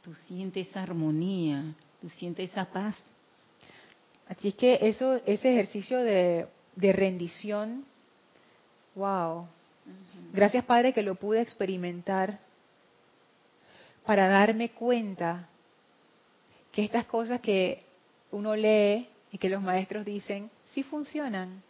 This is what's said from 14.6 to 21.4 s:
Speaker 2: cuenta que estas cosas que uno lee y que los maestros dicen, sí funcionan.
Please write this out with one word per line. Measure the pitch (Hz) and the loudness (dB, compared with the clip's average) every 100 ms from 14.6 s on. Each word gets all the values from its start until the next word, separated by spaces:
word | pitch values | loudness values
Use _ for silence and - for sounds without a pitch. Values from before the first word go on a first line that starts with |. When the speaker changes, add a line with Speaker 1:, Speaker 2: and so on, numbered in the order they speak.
| 233 | -4
Speaker 2:
cuenta | - 240 240 214 185 170 175 175 _ _ _ _ _ _ _ _ _ _ _ _ | -4 0 0 -2 -4 -4 -4 -10 _ _ _ _ _ _ _ _ _ _ _ _
que | - | -4
estas | 208 233 233 | 0 -2 -2
cosas | 226 226 247 | -4 -4 -4
que | - 196 185 - _ _ _ _ _ | 0 2 2 -2 _ _ _ _ _
uno | 202 214 214 | -6 -4 2
lee | 214 214 202 214 247 _ _ | 4 6 6 2 -4 _ _
y | 196 | -4
que | 185 | -2
los | 196 | -2
maestros | 190 185 190 214 | 0 -2 -2 -8
dicen, | 208 208 - 202 214 _ _ | -6 -8 -8 -10 -10 _ _
sí | - | -8
funcionan. | 269 302 294 302 277 196 | -6 -8 -6 -6 -4 -6